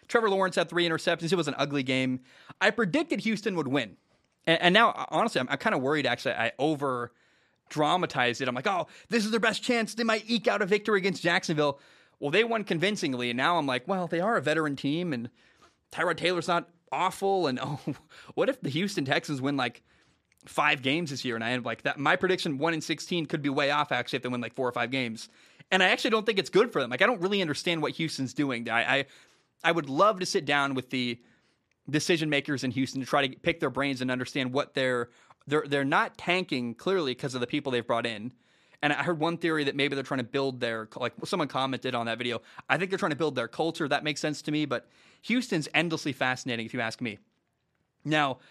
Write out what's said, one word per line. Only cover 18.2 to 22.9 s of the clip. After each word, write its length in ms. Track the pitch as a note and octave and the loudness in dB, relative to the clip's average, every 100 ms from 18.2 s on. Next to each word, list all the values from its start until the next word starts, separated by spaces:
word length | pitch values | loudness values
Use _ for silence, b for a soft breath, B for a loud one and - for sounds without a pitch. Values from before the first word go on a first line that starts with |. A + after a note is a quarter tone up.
| B | B
what 140 | - G3+ | 0 0
if 120 | C#4 | 0
the 100 | - | -2
Houston 340 | C3+ G3 F#3+ | -2 -2 -2
Texans 380 | C#3 D3 - C#3+ | 0 0 0 -2
win, 140 | C3+ C#3+ | -2 0
like, 260 | B2 - b b b b _ _ - | -2 -4 b b b b _ _ -6
five 360 | - D3+ D3+ | 2 4 4
games 280 | B2+ D3+ E3 | 2 2 0
this 140 | C3+ | -4
year?" 100 | C3 | -2
And 80 | A2+ | -2
I 80 | A2+ | -2
end 120 | B2+ | -2
up 40 | A#2 | -2
like, 160 | A2+ | -4
that, 160 | C#3 C#3 | -4 0
my 160 | C#3+ | 2
prediction, 440 | F3+ F#3 F3+ F#3 C3+ | 2 2 0 0 0
one 160 | D#3+ | 0
and 80 | D#3+ | -2
sixteen, 440 | - | -4